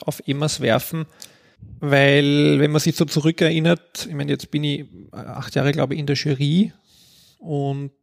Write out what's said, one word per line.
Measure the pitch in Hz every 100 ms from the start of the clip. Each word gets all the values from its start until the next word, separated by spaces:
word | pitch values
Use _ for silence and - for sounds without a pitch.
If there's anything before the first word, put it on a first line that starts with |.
| -
auf | - -
emas | 139 151 -
werfen, | 127 120 - 165 156 - - _ _ _ - -
weil | 143 139 139 143 143 147 147 143
wenn | 151
man | 151
sich | 160 -
so |
zurückerinnert, | 165 156 156 - 160 160 165 - _ - -
ich |
mein, | 147 143
jetzt | 139 -
bin | 147
ich, | 147 143
äh, | 143 - - -
acht | - 110 - 135
Jahre, | 139
glaube | 151 131
ich, | 156
in | 143
der | 139
Jury | 151 131 143 175 220 - _ _ _ _ _ _
und | 165 143 139 139 139 _